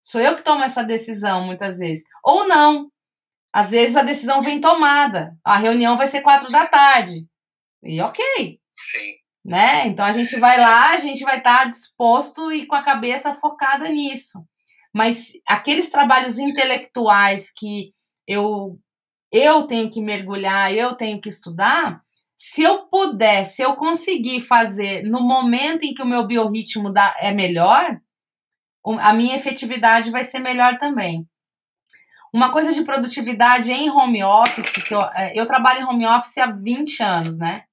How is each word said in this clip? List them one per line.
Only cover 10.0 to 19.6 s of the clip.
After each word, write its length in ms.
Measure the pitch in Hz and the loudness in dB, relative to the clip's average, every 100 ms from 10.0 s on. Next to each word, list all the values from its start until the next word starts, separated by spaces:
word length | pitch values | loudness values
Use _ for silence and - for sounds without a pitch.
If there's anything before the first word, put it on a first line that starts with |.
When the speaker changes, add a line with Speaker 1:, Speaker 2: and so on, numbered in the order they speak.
| 202 | -2
Speaker 1:
a 60 | |
gente 260 | 226 240 240 | -2 -4 2
vai 200 | 247 247 | 4 6
lá, 320 | 240 233 285 | 6 6 4
a 40 | 349 | 2
gente 260 | 294 262 | -2 -6
vai 180 | 269 262 | -4 0
tá 240 | 254 247 254 | 4 4 2
disposto 840 | 240 - _ 233 247 285 - 320 | -4 -10 _ 0 0 -2 -8 -8
e 140 | 311 254 | -8 -4
com 100 | 285 | -2
a 80 | |
cabeça 500 | 285 247 240 262 285 | 0 -2 -2 -4 -6
focada 540 | 277 294 294 269 277 320 | -4 -6 -4 -2 -2 -4
nisso. 500 | 302 277 247 - 185 - _ _ _ _ | -4 -4 -6 -8 -12 -20 _ _ _ _
Mas 400 | 214 226 233 - - - | -2 0 0 -2 -4 -4
aqueles 420 | 208 - 320 349 | -2 0 0 0
trabalhos 500 | 285 277 254 254 220 | 2 4 4 2 -2
intelectuais 1120 | 285 285 262 247 - 254 220 202 202 196 - - | -2 -2 -2 -2 -6 -2 2 4 4 0 -6 -8
que 380 | 214 208 - _ _ _ - | -10 -10 -12 _ _ _ -8
eu, 520 | 202 208 208 196 175 _ _ _ _ _ | -4 -4 -4 -8 -16 _ _ _ _ _
eu 360 | 220 294 311 | 2 4 4